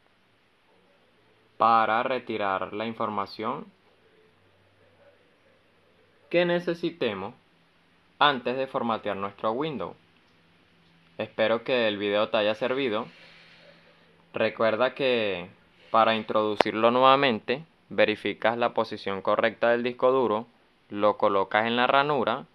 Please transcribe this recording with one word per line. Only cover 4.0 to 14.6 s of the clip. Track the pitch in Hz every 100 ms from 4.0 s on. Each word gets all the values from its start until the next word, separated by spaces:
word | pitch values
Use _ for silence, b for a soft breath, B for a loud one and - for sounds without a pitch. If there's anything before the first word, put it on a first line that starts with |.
| _ _ _ _ _ _ _ _ _ _ - _ _ _ _ _ _ _ _ _ _ _ _
que | 170 175
necesitemos | 175 175 170 170 151 120 98 98 - _ _ _ _ _ _ _ -
antes | 143 135 120 131
de | 131
formatear | 135 117 107 107 98
nuestro | 98 - 110
Windows. | 117 156 127 87 - _ _ _ _ _ _ _ _ _ _ _ -
Espero | 110 - 107 113
que | 117 127 110
el | 101
video | 104 101 110
te | 117
haya | 104
servido. | 107 120 131 135 107 143 B B B B B B B B B B B _
Recuerda | - 110 -